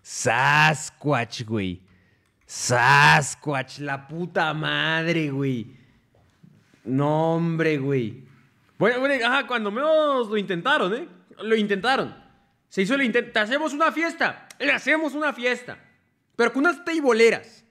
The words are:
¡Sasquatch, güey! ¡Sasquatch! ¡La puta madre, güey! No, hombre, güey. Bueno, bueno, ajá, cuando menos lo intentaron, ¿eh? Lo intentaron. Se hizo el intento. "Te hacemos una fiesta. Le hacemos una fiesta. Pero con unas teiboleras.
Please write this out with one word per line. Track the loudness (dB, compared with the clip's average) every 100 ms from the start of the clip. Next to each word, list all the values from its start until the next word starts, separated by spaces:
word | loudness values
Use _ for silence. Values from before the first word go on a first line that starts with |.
¡Sasquatch, | -12 -4 -2 2 4 4 4 2 -8 _ -2 -2 -2 -8
güey! | -6 -4 -4 -8 _ _ _ _ _ _
¡Sasquatch! | _ -8 -2 2 6 6 8 6 2 -8 -6 -6 -6 -12
¡La | -10 -10 -10
puta | -10 -6 -2 -2
madre, | -2 -2 -2 0 0 0 -2 -2
güey! | -2 -2 -4 -8 -18 _ _ _ _ _ _ -20 _ _ _
No, | -4 -2 0 0 0
hombre, | 0 0 0 0 0
güey. | 0 -2 -2 -10 -20 _ _ _ _ _
Bueno, | 0 2
bueno, | 0 0
ajá, | 2 0 0
cuando | -4 -2
menos | -2 2 2 2 0 0
lo | -2
intentaron, | -2 -2 0 2 0
¿eh? | -2 -8 -18 _ -12
Lo | 0
intentaron. | 0 2 0 0 0 -2 -10 -20 _ _ _ _
Se | -2
hizo | 0
el | 2
intento. | 2 0 -2
"Te | -4
hacemos | -2 -2 -2
una | 0 0
fiesta. | 0 -4 -2 -4 -4 -20 -6
Le | -2
hacemos | -2 0 0 0
una | -4 -4
fiesta. | -2 -4 -4 -8 -18 _ _ _ _ _
Pero | -2 0
con | 2
unas | 0 0
teiboleras. | -4 0 2 4 4 4 -8 -20 _